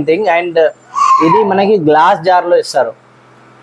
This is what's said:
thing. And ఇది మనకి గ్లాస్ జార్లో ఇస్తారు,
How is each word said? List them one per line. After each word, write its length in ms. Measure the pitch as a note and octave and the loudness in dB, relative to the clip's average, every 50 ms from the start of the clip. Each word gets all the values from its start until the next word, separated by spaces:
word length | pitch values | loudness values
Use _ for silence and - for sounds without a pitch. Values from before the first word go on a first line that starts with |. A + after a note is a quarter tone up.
| D3 | 0
thing. 140 | D#3 E3 G3 G#3+ F3+ E3 | 0 -2 0 0 -2 -2
And 220 | E3+ F3+ F3 E3 E3 D#3+ D3 - - - - - - C6+ C6+ C6 C6+ G#4+ | -2 -2 -2 0 0 0 0 -2 -6 -16 -10 -4 -2 0 0 2 2 2
ఇది 140 | - B5 - G#3+ G3 | 2 2 0 0 0
మనకి 240 | F#3+ G3 G3+ G#3 A3 F#3+ D3 | 0 0 0 0 0 0 2
గ్లాస్ 320 | D3+ D3+ D#3 E3+ F#3 G3+ D#3+ D#3+ | 2 2 2 2 2 0 0 0
జార్లో 280 | F#3 F3+ F3+ E3+ F3 F3 E3 D3+ | 0 0 0 2 0 0 -2 -2
ఇస్తారు, 300 | - - C3+ A#2+ A2+ - - _ _ _ _ _ _ _ _ - - - - | -2 -4 -4 -4 -4 -8 -14 _ _ _ _ _ _ _ _ -20 -20 -20 -20